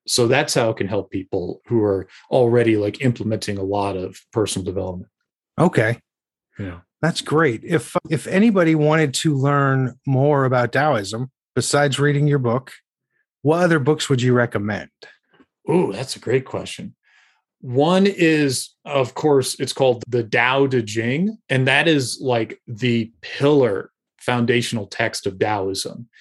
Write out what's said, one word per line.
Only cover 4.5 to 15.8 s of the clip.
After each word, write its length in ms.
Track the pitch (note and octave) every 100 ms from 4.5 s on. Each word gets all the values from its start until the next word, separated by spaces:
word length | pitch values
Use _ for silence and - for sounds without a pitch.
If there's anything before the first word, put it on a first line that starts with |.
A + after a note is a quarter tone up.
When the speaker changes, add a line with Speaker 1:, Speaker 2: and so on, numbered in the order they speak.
| - F#2
Speaker 1:
development. 440 | F#2 F#2 F2+ - _ _ _ _ -
Speaker 2:
Okay. 400 | E3+ D3+ A2 B2 _ _ _ _ _ -
Speaker 1:
Yeah. 220 | G2 F2 - _
Speaker 2:
That's 200 | D#3 -
great. 400 | - D3 D#3+ A2+
If, 320 | - D#3+ - - -
if 160 | D#3 -
anybody 460 | F#3+ A3+ F#3+ E3 D#3+
wanted 380 | D3+ D#3+ D3+ B2+
to 200 | E3 C#3
learn 640 | C#3 C#3+ C#3 C3+ C3 - -
more 400 | C3 C#3+ C#3+ C3
about 260 | B2+ A#2+
Taoism, 580 | C3+ D3+ B2 G2 A2 C3 _ _ -
besides 440 | - C#3+ C#3+ B2+
reading 280 | C#3+ C#3+ D3
your 120 | C#3+
book, 320 | A#2+ A#2+ C3+ - _ _ _ _ _ _
what 200 | C#3 E3
other 160 | F3+ E3
books 300 | C3 D3+ -
would 120 | C3+
you 120 | B2+
recommend? 560 | B2 A#2+ A2+ G#2 G2 - _ - _ _ _ _ _ -
Speaker 1:
Ooh, 220 | F3+